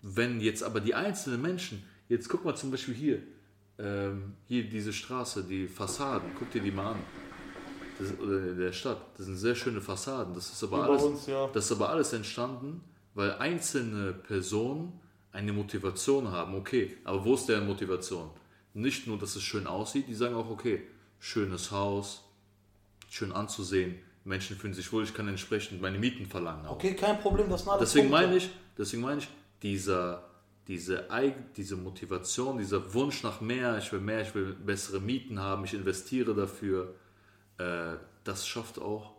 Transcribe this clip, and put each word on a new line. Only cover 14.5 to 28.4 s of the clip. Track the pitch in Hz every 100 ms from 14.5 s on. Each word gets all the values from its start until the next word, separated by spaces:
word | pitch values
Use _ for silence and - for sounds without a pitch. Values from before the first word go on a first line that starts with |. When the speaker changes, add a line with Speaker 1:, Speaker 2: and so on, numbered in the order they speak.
| 104 117 147 175 180 - _ _
Speaker 1:
eine | 95 104
Motivation | 104 101 104 95 92 - 139 120
haben. | 87 85 98
Okay, | 98 127 98 - -
aber | 95 104
wo |
ist | 131 -
deren | 110 101
Motivation? | 98 95 92 - 90 80 78 - - _ 107
Nicht | 123 131 -
nur, | 104
dass | 98 104
es |
schön | - 107 95
aussieht, | 90 107 139 135
die |
sagen | 107 120 117
auch, | 113
okay, | 104 120 101 - - - _
schönes | - - 101 90 -
Haus, | 101 101 101 101 - - _ _ _ _ _ _ _ -
schön | - 101
anzusehen, | 90 107 - 92 95 90 90 - - -
Menschen | 95 95 98
fühlen | 104 92
sich | 90
wohl, | 110
ich | 101 104
kann | 104
entsprechend | 95 - 107 - 92
meine | 95 98
Mieten | 117 123 98
verlangen | 95 85 80 151
auch. | -
Speaker 2:
Okay, | 190 185
kein | 202 208
Problem, | 202 185 202
das | 180
sind | 196
alles | 202 -
Speaker 1:
Deswegen | 147 135
Speaker 2:
Punkte. | 147 180
Speaker 1:
meine |
ich, | 180